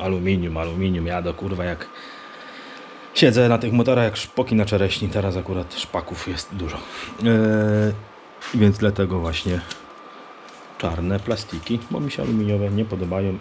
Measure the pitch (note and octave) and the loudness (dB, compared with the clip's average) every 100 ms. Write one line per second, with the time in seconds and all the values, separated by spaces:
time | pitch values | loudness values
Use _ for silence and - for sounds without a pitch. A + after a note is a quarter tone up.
0 | F#2 F#2 F#2 F#2+ E2+ D#2+ E2 E2+ F#2+ F2 | -2 0 2 2 0 -2 -4 -2 0 0
1 | E2+ F2+ E2+ E2 G2 F#2 E2+ D2+ - - | -2 -2 -4 -4 -6 -4 -4 -6 -10 -16
2 | - - - - - - - - - - | -16 -16 -18 -18 -18 -16 -16 -16 -18 -18
3 | - - B2 A#2 A#2+ A#2 A#2 A#2+ A#2+ B2 | -6 4 6 8 6 4 4 2 4 4
4 | A2+ G2+ - - B2+ A2 G2+ G2+ F#2+ - | 2 0 -6 -2 2 2 4 2 2 0
5 | G2+ G#2 G2 F2+ F2 F#2 F2 - - F#2 | -2 -2 -2 -2 -4 -4 -6 -8 -6 -6
6 | - F2+ - E2 - G2 D#2+ D2 - - | -6 -8 -8 -8 -8 -6 -6 -8 -12 -12
7 | - - A2+ A2+ A2 G#2+ G#2+ G#2 G#2+ G#2 | -12 -2 4 6 6 4 4 4 2 0
8 | G#2+ - - - - B2 G#2 G2+ G#2+ G2+ | -8 -20 -20 -16 -4 4 6 6 2 2
9 | F#2 F#2 E2 E2 F#2+ F2 - - - - | 0 0 -2 -2 -2 -2 -4 -14 -16 -20
10 | - - - - - - - - F2 E2 | -20 -20 -20 -20 -20 -20 -18 -6 -4 -2
11 | F2 G2 G#2+ A2 - E2+ - A#2 - - | 0 -2 -2 -4 -4 -8 -4 -4 -2 -4
12 | D3 - C3+ A2+ G#2 G#2 G2+ G2+ A2 F#2 | -4 -2 0 2 2 2 2 0 0 -2
13 | F2+ F#2 G2 F#2+ | -2 0 0 -2